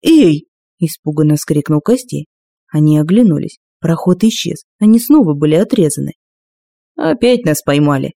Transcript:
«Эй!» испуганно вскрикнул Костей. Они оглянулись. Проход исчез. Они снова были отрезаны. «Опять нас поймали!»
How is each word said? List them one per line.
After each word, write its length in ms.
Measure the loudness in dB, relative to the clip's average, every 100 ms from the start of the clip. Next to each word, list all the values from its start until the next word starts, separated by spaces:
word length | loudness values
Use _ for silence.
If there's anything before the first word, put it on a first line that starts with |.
«Эй!» 440 | 4 4 4 0 _ _ _ _
испуганно 580 | -6 -6 -8 -2 0 0
вскрикнул 440 | -2 -4 0 -2
Костей. 460 | 0 -2 -2 -10 -12 _ _ _ _
Они 280 | 0 2 2
оглянулись. 600 | 2 2 2 0 -6 -14 _ _
Проход 420 | -4 -2 -2 0
исчез. 400 | 0 -2 -10 -10 _ _
Они 220 | 2 2
снова 320 | 2 2 2
были 220 | 0 0
отрезаны. 580 | 0 0 0 0 -2 -10 -12 _ _ _ _ _ _ _ -6
«Опять 500 | -4 0 0 0 -2
нас 160 | -4
поймали!» 500 | -2 0 0 0 -6